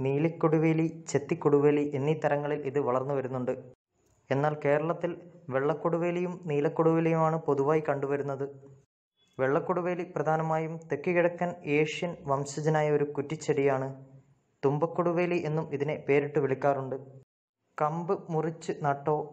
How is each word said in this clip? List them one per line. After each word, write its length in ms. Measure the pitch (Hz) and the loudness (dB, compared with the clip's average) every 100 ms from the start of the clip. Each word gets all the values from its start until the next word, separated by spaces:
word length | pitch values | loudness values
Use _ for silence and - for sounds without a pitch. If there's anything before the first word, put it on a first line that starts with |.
| 131 | -2
നീലിക്കൊടുവേലി, 800 | 139 160 160 160 156 160 160 165 165 160 | 2 0 2 2 4 4 2 0 -2 -2
ചെത്തിക്കൊടുവേലി 720 | - - 170 156 147 147 147 147 143 | -2 0 0 2 4 4 4 2 0
എന്നീ 180 | 143 156 | 0 0
തരങ്ങളിൽ 360 | 156 147 147 147 139 | 0 0 -2 -4 -2
ഇത് 100 | 135 123 | -2 0
വളർന്നു 280 | 127 131 139 | 0 0 -2
വരുന്നുണ്ട്. 360 | 123 127 123 127 - - _ _ _ _ - | -2 -4 -4 -6 -10 -20 _ _ _ _ -2
എന്നാൽ 240 | 131 151 151 | 0 2 0
കേരളത്തിൽ 480 | 143 147 160 170 175 165 - - - 131 | 2 2 0 -2 -4 -6 -14 -18 -4 0
വെള്ളക്കൊടുവേലിയും 800 | 143 151 170 165 175 175 180 175 170 | 0 0 0 0 0 -2 -4 -6 -4
നീലക്കൊടുവേലിയുമാണ് 880 | 147 151 151 165 165 165 165 160 156 151 | 0 0 2 4 4 4 2 2 0 0
പൊതുവായി 360 | 139 139 160 151 | 2 2 2 2
കണ്ടുവരുന്നത്. 560 | 139 135 143 139 139 139 - - - _ _ _ _ _ - | -2 -2 -2 -2 -4 -6 -10 -20 -20 _ _ _ _ _ -2
വെള്ളക്കൊടുവേലി 640 | 131 151 165 180 175 180 180 170 | 0 2 0 -2 -2 -2 -4 -2
പ്രധാനമായും 580 | 147 156 160 160 160 165 - | 0 2 2 0 -2 -6 -6
തെക്ക് 240 | 143 185 175 | -4 0 4
കിഴക്കൻ 340 | 170 175 175 175 - 147 | 2 2 -4 -4 0 2
ഏഷ്യൻ 360 | 156 - 175 165 143 | 2 -2 -6 -4 -2
വംശജനായ 580 | 139 143 - 151 156 151 147 | -2 -2 -2 2 2 4 2
ഒരു 100 | 147 143 | 0 -2
കുറ്റിച്ചെടിയാണ്. 720 | 143 160 - 139 139 131 135 135 - - _ _ _ _ | -6 -4 -2 2 2 2 -2 -8 -16 -20 _ _ _ _
തുമ്പക്കൊടുവേലി 760 | 139 147 165 170 175 170 175 175 151 | 0 2 0 0 0 2 2 0 0
എന്നും 180 | 156 160 143 | -2 -2 -4
ഇതിനെ 200 | 143 151 - | -4 -2 2
പേരിട്ട് 320 | 143 143 156 135 | 2 2 0 0
വിളിക്കാറുണ്ട്. 520 | 131 143 135 131 135 - - - _ _ _ _ - | 2 2 0 -2 -8 -10 -20 -20 _ _ _ _ -4
കമ്പ് 380 | 151 165 175 196 - | -2 -2 -4 -4 -2
മുറിച്ച് 400 | 160 160 160 - 165 151 | -4 -4 -6 -8 -2 -2
നട്ടോ 300 | 139 156 151 - | 0 0 -2 -4